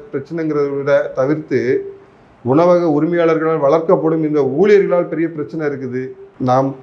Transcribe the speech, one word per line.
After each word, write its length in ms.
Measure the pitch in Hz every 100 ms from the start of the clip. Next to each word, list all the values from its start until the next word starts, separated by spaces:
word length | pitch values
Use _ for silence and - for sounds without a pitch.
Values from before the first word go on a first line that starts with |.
| -
பிரச்சனைங்கிறத 640 | 139 135 165 156 147 143 139
விட 360 | 139 143 -
தவிர்த்து 760 | 135 135 156 - 127 120 - - - - _ - _
உணவக 420 | 117 139 175 175 170
உரிமையாளர்களால் 720 | 147 160 170 165 156 160 160
வளர்க்கப்படும் 640 | 139 160 160 165 160 160
இந்த 160 | 151 151
ஊழியர்களால் 680 | 131 139 202 202 175 175 170
பெரிய 200 | 156 160
பிரச்சனை 380 | 160 143 160 151
இருக்குது. 420 | 131 131 123 131 - - -
நாம் 360 | 127 127 135 135